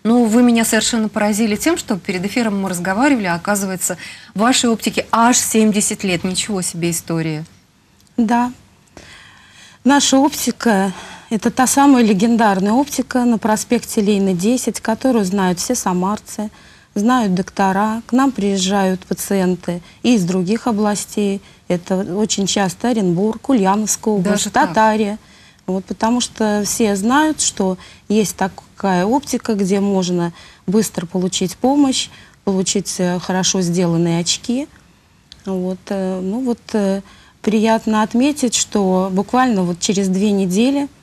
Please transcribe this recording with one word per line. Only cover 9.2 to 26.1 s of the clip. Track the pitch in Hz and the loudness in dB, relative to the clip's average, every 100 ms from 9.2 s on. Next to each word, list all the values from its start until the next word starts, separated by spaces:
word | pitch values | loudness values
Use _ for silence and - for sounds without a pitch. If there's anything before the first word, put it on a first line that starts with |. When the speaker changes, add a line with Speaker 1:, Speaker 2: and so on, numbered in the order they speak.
| - - - - - - | -20 -20 -20 -20 -20 -2
Speaker 2:
Наша | 240 285 - 269 | 2 4 4 4
оптика — | 277 - - - 240 196 196 - - - - | 4 0 -6 -2 2 2 0 -4 -16 -20 -6
это | 214 240 | -2 -2
та | - 247 | 0 2
самая | 277 285 254 | 4 6 6
легендарная | 220 196 233 233 220 190 202 | 4 4 2 4 4 2 2
оптика | 233 294 - 247 254 | 2 0 -4 -2 0
на | 240 220 | 0 0
проспекте | 220 214 - 233 - - | 0 -2 0 -2 0 -2
Ленина, | 202 202 196 | 2 2 2
десять, | 180 196 247 - - | 2 0 0 -2 -4
которую | - 226 262 233 | -4 0 0 2
знают | 185 202 185 175 | 0 0 0 -2
все | - | -2
самарцы, | 247 196 180 185 214 - - 214 - - - _ | -2 -2 -2 -2 -4 -8 -10 -10 -12 -20 -20 _
знают | 208 214 254 214 | -2 2 2 2
доктора. | 180 185 - 196 190 214 220 - | 0 -2 0 0 2 0 -4 -2
К | |
нам | 240 269 | 2 2
приезжают | 220 202 196 185 202 190 185 | 2 -2 -2 0 0 0 -2
пациенты | - 185 - 196 185 175 - 175 - - | -6 -8 -2 0 0 -2 -4 -8 -10 -4
и | 240 | 2
из | 233 | 2
других | 175 185 175 226 254 | 2 0 0 -2 -2
областей. | 208 214 202 - - 202 196 - - _ | 0 0 -2 -6 -4 -2 -4 -10 -20 _
Это | 175 175 185 202 | -4 -2 -4 -2
очень | 185 220 - 190 | -2 -2 -2 -2
часто | 214 190 - 240 | 0 -2 -2 -2
Оренбург, | 226 185 170 214 220 - | 0 0 2 0 -2 0
Ульяновская | 262 190 202 214 - 226 | 2 2 0 -2 -2 -2
область, | 208 185 208 | 0 0 0
Speaker 1:
Даже | 208 | 0
так? | 208 202 | 0 0
Speaker 2:
Татария. | 170 220 214 208 220 - - - _ - | 4 2 2 -2 -4 -14 -20 -20 _ -6
Вот, | 185 | -6
потому | - 185 220 | -6 -4 0